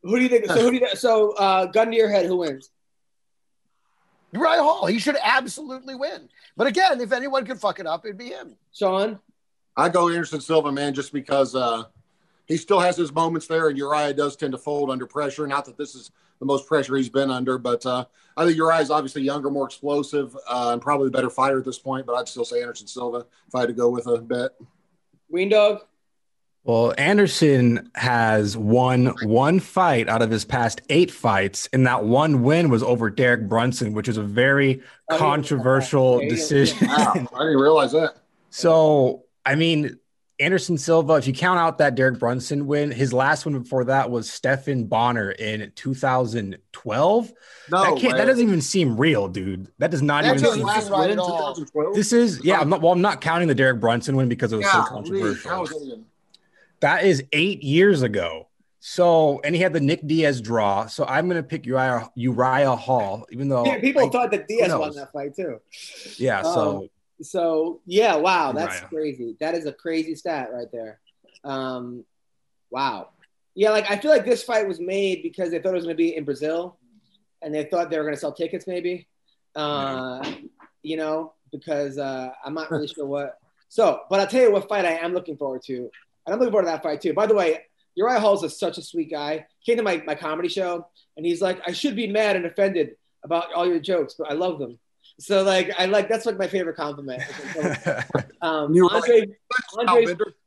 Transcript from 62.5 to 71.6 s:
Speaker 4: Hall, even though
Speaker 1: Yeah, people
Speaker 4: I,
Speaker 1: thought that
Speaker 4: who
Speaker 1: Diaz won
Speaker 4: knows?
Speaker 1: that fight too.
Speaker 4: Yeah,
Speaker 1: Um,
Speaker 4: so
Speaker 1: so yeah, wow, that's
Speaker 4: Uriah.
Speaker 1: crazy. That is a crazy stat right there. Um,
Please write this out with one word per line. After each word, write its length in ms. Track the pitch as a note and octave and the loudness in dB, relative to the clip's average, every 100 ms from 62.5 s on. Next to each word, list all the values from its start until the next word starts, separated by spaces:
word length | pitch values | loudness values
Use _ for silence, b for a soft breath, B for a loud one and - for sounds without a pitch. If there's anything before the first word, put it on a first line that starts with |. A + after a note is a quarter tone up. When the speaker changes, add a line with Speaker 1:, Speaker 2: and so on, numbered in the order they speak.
| C3 C#3 | 4 2
Speaker 4:
Hall, 520 | A#2+ - B2+ G2+ G#2 - | 0 0 0 0 -6 -10
even 180 | B2 C#3 | -6 -2
though 160 | C3 | 0
Speaker 1:
Yeah, 140 | A#2+ C3+ | 0 0
people 260 | C4+ C#4 B3+ | 0 2 2
Speaker 4:
I, 20 | |
Speaker 1:
thought 240 | B3 A#3+ | 2 0
that 140 | G#3 - | -2 -4
Speaker 4:
who 80 | A3+ | 0
Speaker 1:
Diaz 140 | F#3+ | 0
won 80 | D#3 | 0
Speaker 4:
knows? 160 | D3+ D3 | -4 -8
Speaker 1:
that 160 | C3+ | -12
fight 240 | D3 C#3 C#3 | -10 -10 -8
too. 240 | F3 A2+ _ B B B B B | -10 -10 _ B B B B B
Speaker 4:
Yeah, 240 | B2+ G2+ | -2 -2
Speaker 1:
Um, 40 | - | 0
Speaker 4:
so 340 | F3 G2+ G2 F#2+ _ _ _ | 0 -2 -4 -10 _ _ _
Speaker 1:
so 600 | - F#3+ E3+ D#3+ E3 D#3+ - | -8 -4 -2 0 -2 -6 -2
yeah, 300 | F#3 A3+ D#3+ | 2 2 2
wow, 340 | F3 F3+ D3 | 2 2 0
that's 240 | C3 E3+ | -2 -4
Speaker 4:
Uriah. 140 | F2+ - | -8 -8
Speaker 1:
crazy. 480 | D#3+ D3+ C3 A#2 A2 | -6 -6 -6 -12 -8
That 160 | D#3 | -6
is 120 | E3+ D3+ | -6 -8
a 60 | |
crazy 440 | - E3+ E3 D#3+ D3+ | -10 -6 -4 -4 -8
stat 320 | F3 D3+ A#2+ | -8 -8 -8
right 140 | B2 A#2 | -12 -12
there. 260 | A#2 A2+ G#2+ _ _ _ _ | -12 -14 -16 _ _ _ _
Um, 600 | C#3 C3+ | -10 -8